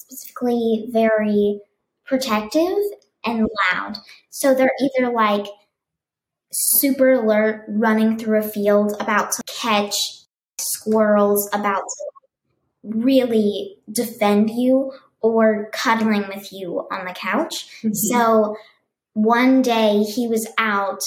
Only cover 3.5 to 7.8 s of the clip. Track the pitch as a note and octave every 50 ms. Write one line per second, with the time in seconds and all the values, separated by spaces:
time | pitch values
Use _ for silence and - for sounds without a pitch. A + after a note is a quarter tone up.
3.5 | G#3+ G#3 G3 F#3 F3+ F3+ G3+ G3+ G#3+ - - - - - _ _ - - - C#4
4.5 | C4 - C4 C4 - - B3 C#4 - B3+ B3+ A#3+ A#3+ A#3 A3 G#3 G#3 G3+ G3+ -
5.5 | - - _ _ _ _ _ _ _ _ _ _ _ _ _ _ _ _ _ _
6.5 | - - - - - - - C#4 C4 - C4 C4 C4 B3+ A3 A3 G#3+ G#3+ G#3+ A3
7.5 | A3 G#3+ - - G#3 G#3